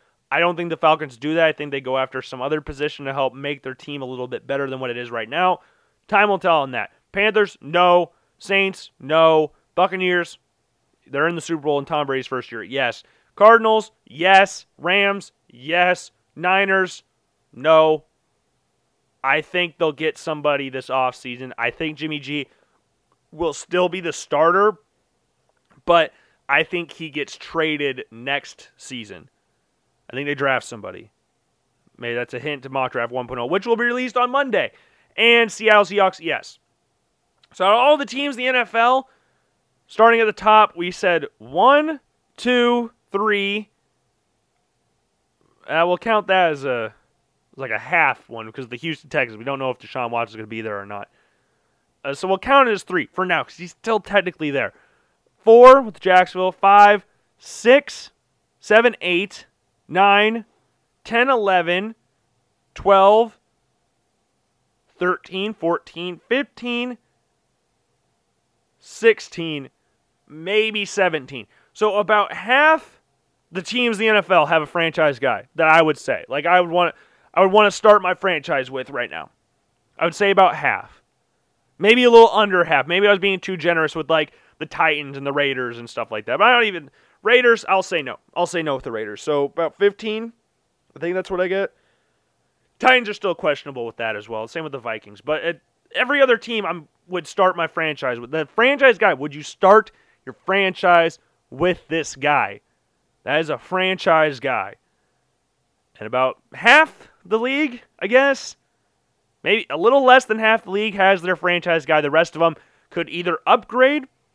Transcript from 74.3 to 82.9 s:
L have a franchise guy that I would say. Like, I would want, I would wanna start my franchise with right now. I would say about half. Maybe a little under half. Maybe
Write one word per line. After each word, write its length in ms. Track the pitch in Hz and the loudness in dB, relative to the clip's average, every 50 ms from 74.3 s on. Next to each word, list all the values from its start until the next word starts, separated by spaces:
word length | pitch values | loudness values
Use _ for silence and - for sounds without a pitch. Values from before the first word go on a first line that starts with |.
L 140 | 185 175 151 | 2 2 4
have 160 | 147 165 160 | 4 2 0
a 40 | 151 | 0
franchise 540 | 143 - 175 165 160 156 - 160 151 139 117 | -2 -4 -4 -4 -4 -2 0 0 0 0 -2
guy 280 | 135 131 113 98 - - _ | -2 -4 -4 -4 -8 -10 _
that 120 | - 160 160 | 0 4 6
I 140 | 160 165 | 6 6
would 160 | 165 156 151 - | 6 4 0 -2
say. 260 | - - 123 87 76 - | -4 -6 -6 -6 -6 -8
Like, 160 | 120 143 147 | -8 -6 0
I 160 | 165 175 185 | 2 2 2
would 80 | 180 170 | 2 2
want, 260 | 160 180 175 165 - - _ _ _ _ _ _ - | 0 0 0 0 -2 -8 _ _ _ _ _ _ -2
I 80 | 165 | 0
would 100 | 185 196 | 0 4
wanna 200 | 185 214 214 202 | 4 4 4 4
start 300 | 190 - - 214 208 208 | 2 2 4 6 6 6
my 120 | 180 180 185 | 4 0 -4
franchise 580 | - - 196 175 151 135 170 160 139 131 127 | -4 -2 -4 -4 -4 -4 -4 -4 -4 -4 -6
with 200 | 131 131 127 - | -8 -10 -10 -8
right 180 | 139 131 120 107 | -8 -8 -8 -8
now. 200 | 73 82 73 - _ _ _ _ _ _ _ _ _ _ _ _ _ - | -8 -12 -14 -14 _ _ _ _ _ _ _ _ _ _ _ _ _ -6
I 60 | - | -4
would 100 | 170 160 | -4 -2
say 160 | - 208 196 | 0 0 2
about 240 | 196 180 190 170 - | 4 4 4 4 2
half. 480 | 151 147 135 107 95 - - - _ _ _ _ _ _ _ _ _ _ _ _ _ _ _ _ - | 0 -2 -2 -2 -2 -6 -12 -20 _ _ _ _ _ _ _ _ _ _ _ _ _ _ _ _ -2
Maybe 260 | 165 202 233 247 247 | 2 4 4 4 6
a 80 | 240 | 8
little 180 | 233 233 226 220 | 10 10 8 8
under 320 | - 208 214 208 185 180 175 | 6 2 0 2 2 0 0
half. 240 | 156 160 139 131 | 2 0 0 0
Maybe 200 | 143 | 0